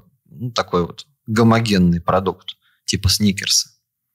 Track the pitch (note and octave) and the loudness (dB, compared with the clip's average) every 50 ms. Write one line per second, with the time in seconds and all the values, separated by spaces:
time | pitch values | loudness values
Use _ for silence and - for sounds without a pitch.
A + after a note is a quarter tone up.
0 | _ _ _ _ _ _ - - A#2 B2 A2+ - - - - F2+ E2+ - - - | _ _ _ _ _ _ -14 -12 -12 -8 -6 -6 -6 -2 -2 -2 -2 -2 -8 -18
1 | - _ _ _ _ - G#2+ A2+ A#2 A2+ A2+ A2+ A#2 A2+ G2+ F#2+ F2+ F2 E2+ E2+ | -20 _ _ _ _ -2 0 4 4 4 4 4 2 2 2 4 4 4 2 0
2 | - - G#2 F#2+ G2 F#2 F2 - _ - - _ _ _ _ _ _ - - F2+ | 0 0 -2 0 0 -2 -6 -6 _ -20 -20 _ _ _ _ _ _ -8 -6 -2
3 | F#2+ F#2+ - - G#2+ G#2 F#2+ G2 - - - - - - _ _ _ _ _ _ | -2 -2 0 2 0 0 0 -2 -4 -2 -2 -2 -2 -4 _ _ _ _ _ _
4 | _ _ | _ _